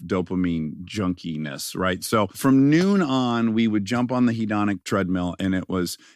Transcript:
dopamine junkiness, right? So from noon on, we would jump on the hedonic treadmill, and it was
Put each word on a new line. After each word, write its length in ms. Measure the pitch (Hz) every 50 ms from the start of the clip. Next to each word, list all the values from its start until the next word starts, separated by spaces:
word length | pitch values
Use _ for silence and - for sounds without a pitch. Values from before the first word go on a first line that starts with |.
| -
dopamine 800 | 85 104 92 85 - 92 92 90 87 85 82 78 76 - - 87
junkiness, 920 | 87 - 107 98 90 90 - - 85 78 76 78 73 67 - - - -
right? 260 | 90 92 92 92 87 -
So 240 | - - 110 104 95 -
from 340 | - - 135 131 135 135 143
noon 320 | 151 165 185 196 202 196
on, 540 | 175 135 131 131 127 120 120 117 113 113 110
we 140 | 113 113 110
would 160 | 107 107 98
jump 260 | 98 120 120 123 120
on 160 | 127 123 123
the 60 | 120 113
hedonic 500 | 113 113 104 107 104 104 101 101 90 -
treadmill, 540 | - 117 98 95 90 92 90 87 90 82 -
and 160 | 98 92 92
it 140 | 92 - -
was 280 | 95 92 87 85 - - - - -